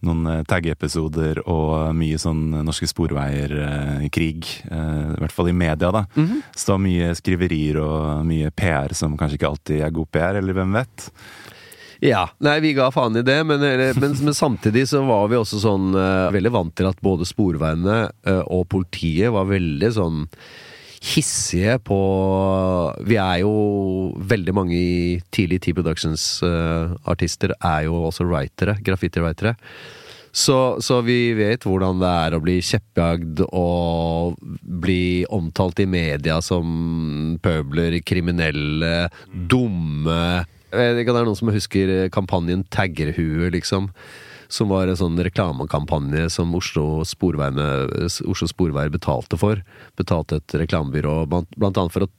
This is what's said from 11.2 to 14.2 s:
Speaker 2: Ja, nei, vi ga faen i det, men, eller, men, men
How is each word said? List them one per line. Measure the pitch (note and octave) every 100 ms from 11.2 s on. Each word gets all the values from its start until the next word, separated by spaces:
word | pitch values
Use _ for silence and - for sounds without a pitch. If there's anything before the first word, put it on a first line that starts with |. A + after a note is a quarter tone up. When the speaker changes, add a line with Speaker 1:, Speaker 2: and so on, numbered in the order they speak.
| - - - - - - - -
Speaker 2:
Ja, | C#3+ G#2+ F2 -
nei, | D3 D3+
vi | D#3
ga | C#3 C3
faen | C#3+ B2 A2
i |
det, | B2 C#3+ D#3+
men, | C#3+
eller, | C#3+ C3 C3
men, | B2 C#3
men | C#3+